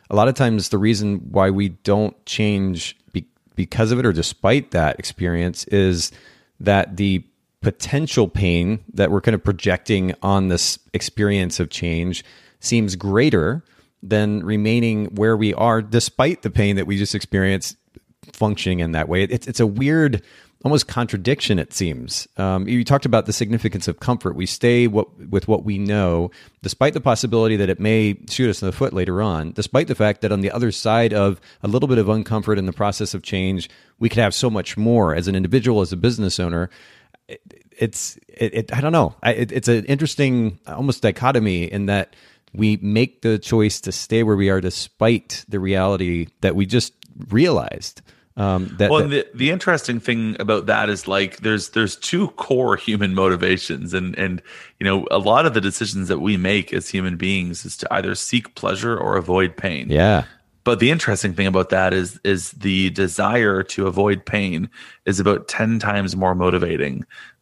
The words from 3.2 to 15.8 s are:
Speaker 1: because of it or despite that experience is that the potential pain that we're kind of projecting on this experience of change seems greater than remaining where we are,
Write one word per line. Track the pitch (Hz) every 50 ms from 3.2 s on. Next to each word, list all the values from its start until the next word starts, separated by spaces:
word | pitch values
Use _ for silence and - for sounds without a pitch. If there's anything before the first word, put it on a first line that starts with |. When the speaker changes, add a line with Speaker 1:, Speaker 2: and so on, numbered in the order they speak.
| - _ _ _ _ _ -
Speaker 1:
because | - 92 - - - 113 110
of | 120 123
it | 127
or | 117 90
despite | 80 82 - - _ - 95 120 143 139 -
that | - 87 80 73 65 -
experience | - - - - 92 90 85 85 87 90 85 - -
is | - 104 101 95 95 90 85 80 - - - - - _ _ _ _ _ -
that | - 101 101 98 - - 98 90
the | 101 101 95 92 - _ _ _ _ _ _ - -
potential | - - - - - - 143 156 151 - 131 110 87
pain | - 98 98 90 85 85 87 92 110 107 - - -
that | - 98 78
we're | 95 98
kind | - - 110
of | 95 -
projecting | - 101 85 - 101 90 90 - - 110 98 92 92 90 - -
on | 98 98 98 95 92
this | 87 85 - - - - _ _ -
experience | - - - - - 104 104 101 98 92 87 - -
of | 90 78
change | - - - 85 82 82 85 92 87 - - - - - _ _ _ _
seems | - - 123 117 110 101 92
greater | 90 101 98 95 110 135 156 131 92 76 82 123 165 - _ _ _ _ _ _ _
than | - 95 107 107 104 104 104 107 80
remaining | 92 107 104 104 110 113 120 117 117 110 107 104 - -
where | 101 104 110 113
we | 104 110 104 98
are, | - 107 117 113 113